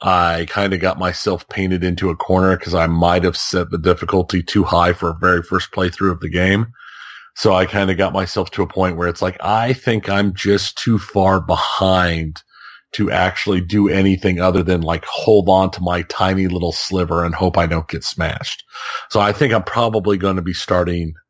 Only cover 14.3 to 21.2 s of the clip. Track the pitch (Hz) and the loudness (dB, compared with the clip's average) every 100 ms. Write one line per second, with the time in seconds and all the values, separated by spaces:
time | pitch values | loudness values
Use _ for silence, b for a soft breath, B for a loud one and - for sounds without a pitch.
14.3 | 90 92 92 87 90 82 82 - - - | 2 2 2 2 0 0 -4 -6 -4 4
15.3 | 107 92 95 95 - 90 87 87 - 95 | 4 6 4 2 -2 -4 -4 -4 -2 0
16.3 | 95 92 90 85 82 - 95 85 85 85 | 2 0 0 -4 -4 -4 -2 0 0 -2
17.3 | 85 92 85 82 82 80 82 - - 82 | 0 0 2 0 0 -4 -8 -8 -4 -4
18.3 | 78 - - - B B B B 110 104 | -4 -8 -12 -14 B B B B 0 2
19.3 | 104 143 110 92 - 117 110 98 98 98 | 2 2 0 0 -2 0 0 0 0 0
20.3 | 92 87 90 - 90 87 87 82 80 | 0 -2 -6 0 0 2 -2 -4 -8